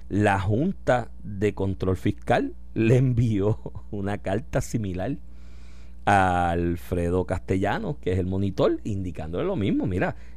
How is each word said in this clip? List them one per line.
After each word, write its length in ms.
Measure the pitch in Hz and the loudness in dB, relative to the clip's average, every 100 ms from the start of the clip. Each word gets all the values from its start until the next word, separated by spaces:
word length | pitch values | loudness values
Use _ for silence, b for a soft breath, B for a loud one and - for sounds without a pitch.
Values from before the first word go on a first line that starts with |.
| - | -2
la 300 | 98 104 95 | 2 4 4
Junta 720 | 92 110 175 - - 123 113 - | 2 2 2 0 2 2 0 -8
de 320 | - 101 104 - | -8 0 0 0
Control 420 | 98 92 92 92 | -2 0 0 2
Fiscal 560 | 104 - - 131 277 - - - | 0 0 0 0 0 -6 -6 0
le 220 | 113 131 | 4 6
envió 640 | 131 120 123 101 101 110 - | 4 2 2 2 2 0 -4
<laughs> 160 | - - | -10 -8
una 280 | 101 98 101 | -6 -4 -4
carta 420 | - 104 156 143 | -2 -2 -2 -4
similar 560 | - 123 101 90 101 147 - b b b b b b b - | -2 -4 -4 -4 -4 -6 -10 b b b b b b b 4
a 460 | 101 92 87 87 | 6 6 4 2
Alfredo 760 | 87 87 85 - 90 85 90 90 | 2 0 0 -2 0 2 2 0
Castellanos, 680 | 92 - 95 98 156 107 - | -2 0 2 2 0 -4 -4
que 140 | - | 0
es 80 | 92 | 0
el 80 | 90 | 0
monitor, 520 | 95 98 - 170 320 | 0 0 2 2 2
indicándole 640 | - 98 90 78 76 85 165 | -4 -4 -4 -6 -6 -4 -2
lo 100 | 180 | 0
mismo. 320 | 101 277 147 | 0 0 0
"Mira, 300 | 90 - - B | 0 -2 -4 B